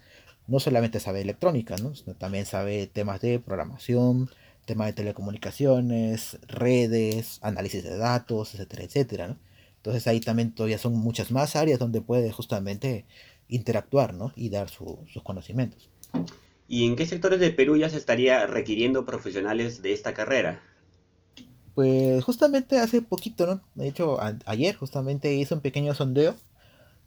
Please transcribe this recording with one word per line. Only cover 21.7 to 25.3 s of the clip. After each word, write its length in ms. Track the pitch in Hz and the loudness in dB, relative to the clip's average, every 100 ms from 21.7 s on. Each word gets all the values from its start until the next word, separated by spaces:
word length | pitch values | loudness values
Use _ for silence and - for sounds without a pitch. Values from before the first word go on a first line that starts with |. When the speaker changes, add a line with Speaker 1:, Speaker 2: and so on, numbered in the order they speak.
Speaker 1:
Pues 480 | - 135 131 131 131 | 2 4 6 4 4
justamente 540 | 127 247 302 277 262 262 | 2 2 4 4 2 2
hace 220 | 226 240 | 4 2
poquito, 460 | 233 185 226 - 175 | 0 -4 -6 -2 0
¿no? 140 | 190 - | -2 -8
De 140 | 139 139 | -8 -6
hecho, 320 | 139 165 127 | -2 0 0
a-, 180 | 107 107 - | -2 -6 -6
ayer 280 | 110 170 214 | -2 0 -2
justamente 580 | 135 143 131 143 147 | -6 -4 -4 -2 0